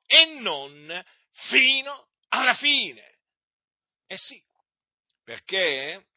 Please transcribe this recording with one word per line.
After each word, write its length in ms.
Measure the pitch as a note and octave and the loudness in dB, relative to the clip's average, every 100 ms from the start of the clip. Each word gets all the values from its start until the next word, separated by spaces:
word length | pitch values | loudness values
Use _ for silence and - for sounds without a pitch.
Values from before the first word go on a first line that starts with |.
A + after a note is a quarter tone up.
| - | 4
e 200 | D#4 D#4+ D4 | 4 4 0
non 640 | G#3 C#3+ C#3 D3 D3+ F3 - _ _ - - | -6 -6 -8 -16 -14 -14 -14 _ _ -16 0
fino 600 | - C4 C4+ C#4 C#4 _ _ _ | 4 4 2 -4 -12 _ _ _
alla 260 | A#3+ B3+ | 0 2
fine. 640 | - C#4+ C#4 F#3+ A2 - _ _ _ _ _ _ _ _ _ _ | 2 0 0 -2 -10 -20 _ _ _ _ _ _ _ _ _ _
Eh 100 | F#3 | -8
sì, 240 | - B3 _ _ _ _ _ _ _ _ | -6 -8 _ _ _ _ _ _ _ _
perché 840 | - A2+ - F#3+ E3+ C3+ C#3+ F#3+ _ | -18 -16 -6 -2 0 -2 -6 -12 _